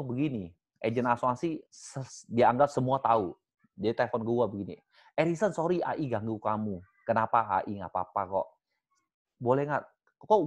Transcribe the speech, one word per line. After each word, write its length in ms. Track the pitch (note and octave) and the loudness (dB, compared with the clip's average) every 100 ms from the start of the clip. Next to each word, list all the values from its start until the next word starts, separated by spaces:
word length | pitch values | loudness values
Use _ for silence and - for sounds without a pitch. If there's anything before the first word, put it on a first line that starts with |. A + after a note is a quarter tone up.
begini, 500 | C3 B2 D3+ A#2 E2+ - _ _ | 0 -4 -2 -4 -10 -14 _ _
agen 240 | A2+ A#2+ B2 | -2 0 0
asuransi 560 | A#2+ B2+ A#2+ E3+ D#3 - | 0 0 -2 -4 -6 -10
ses-, 560 | - - C3+ B2+ - - | -20 -14 -12 -12 -14 -4
dianggap 400 | A#2+ A#2 B2 C#3+ | 4 4 6 4
semua 300 | C3 B2+ C3+ | 4 0 0
tahu. 340 | A2+ A2+ F2 - _ _ _ | 2 2 2 -6 _ _ _
Dia 220 | - G#2+ A#2 | -4 -2 0
telepon 260 | A#2+ A#2+ | -2 -2
ke 100 | A2+ | 0
gua 140 | A#2+ A2 | 0 0
begini, 240 | G2+ G2 - _ _ - - | -2 -8 -12 _ _ -6 -2
"Erison, 400 | E3+ E3 G#3 E3+ | 0 0 0 0
sorry 260 | E3 F3 | 0 0
A 140 | C#3 B2 | -2 -4
I 160 | C#3 | -2
ganggu 240 | A2 A2+ G#2+ | -2 -2 -4
kamu." 480 | G#2+ G#2+ G#2+ F2+ F#2 _ - | -2 -2 -2 -6 -10 _ 0
"Kenapa 320 | A2+ A2 A#2 G#2+ | 0 2 2 2
A 100 | F#2+ - | -2 -2
I 120 | G2+ | -6
nggak 120 | F2+ | -6
apa-apa 300 | F#2 F#2 G#2 F#2 | -6 -4 -4 -2
kok." 200 | F#2+ - _ _ _ _ _ _ _ _ _ | -2 -4 _ _ _ _ _ _ _ _ _
"Boleh 240 | A#2+ C3 D3 | 0 2 0
nggak?" 160 | C#3 - _ _ _ | -4 -6 _ _ _
"Kok 180 | - G#3+ | 2 4